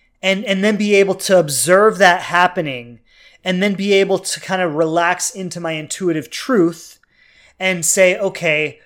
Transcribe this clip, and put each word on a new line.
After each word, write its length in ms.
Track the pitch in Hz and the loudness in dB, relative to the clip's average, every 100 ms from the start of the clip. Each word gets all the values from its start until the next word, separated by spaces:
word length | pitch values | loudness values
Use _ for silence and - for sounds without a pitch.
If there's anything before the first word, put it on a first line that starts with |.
| _ _ | _ _
and, 220 | 190 190 | -2 -2
and 200 | 226 190 | -2 0
then 120 | 208 208 | 0 0
be 180 | 208 | 2
able 200 | 202 190 185 | 2 2 0
to 220 | - 185 | 2 2
observe 600 | 156 135 156 190 214 180 | 2 -2 2 4 4 4
that 240 | 185 175 | 4 4
happening 800 | - 175 180 185 151 127 120 120 _ _ _ _ | 0 0 2 0 -6 -8 -14 -20 _ _ _ _
and 180 | 185 180 | -4 -2
then 120 | 202 | -2
be 180 | 185 196 | -2 2
able 260 | 196 190 190 | 2 2 0
to 220 | - - | -4 -10
kind 220 | - 185 | -6 -4
of 120 | 175 | -2
relax 560 | 151 160 165 170 180 - | 0 0 0 0 -2 -6
into 300 | 196 180 175 | -8 -10 -8
my 120 | 170 | -8
intuitive 580 | 156 151 - 180 156 147 | -8 -10 -6 -4 -4 -6
truth 680 | - - 233 165 165 - - _ _ _ _ _ - | -8 0 2 2 -2 -14 -20 _ _ _ _ _ -6
and 260 | 185 175 | -4 -2
say, 340 | 156 196 180 208 | 0 4 4 2
"Okay, 640 | 196 - 165 151 151 - | -4 -4 -2 -2 -4 -8